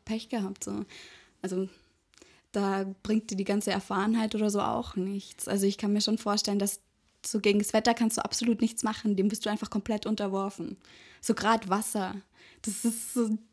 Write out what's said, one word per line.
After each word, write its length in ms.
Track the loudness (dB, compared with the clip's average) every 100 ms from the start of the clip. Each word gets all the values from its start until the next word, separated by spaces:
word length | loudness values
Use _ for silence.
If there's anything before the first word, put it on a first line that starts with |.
| -6
Pech 240 | -8 -4
gehabt, 340 | -4 -4 -6
so. 220 | -6 -6 -6 -12 -20 -20 -20 _
Also 260 | -6 -4 -4 -8 _ _ _ -20 -20 _ _
da 320 | -2 0 0 -2 -6
bringt 280 | 0 0 0
dir 60 | -4
die 80 | 0
ganze 260 | 0 2
Erfahrenheit 600 | 0 0 0 2 2 2 0
oder 160 | 2
so 100 | 2
auch 360 | 2 0 -4 -4
nichts. 520 | -4 -4 -8 -10 -4
Also 180 | 0 0
ich 120 | 0
kann 140 | 0
mir 80 | 0
schon 180 | 2 0
vorstellen, 400 | 0 -2 0 0
dass 220 | 0 -2 _ _ _ _ -4
so 140 | 0
gegen 180 | 4 4
das 140 | 4
Wetter 220 | 2 4 4
kannst 240 | 2 0
du 60 | -2
absolut 360 | 0 2 2
nichts 220 | 2 0
machen, 340 | -4 -2 0 2
dem 120 | 2
bist 180 | 2 -2
du 40 |
einfach 200 | -2 -2
komplett 340 | -4 -2 -2 -2
unterworfen. 720 | -2 0 -2 -2 -4 -10 -10 -18 -20 -20 -8
So 100 | -2 2
grad 360 | 4 2 2
Wasser, 460 | 0 0 -2 -2 -6 -14 _ -20 -12
das 220 | -6 0 2
ist 300 | 2 0 0
so 160 | 2 0 -2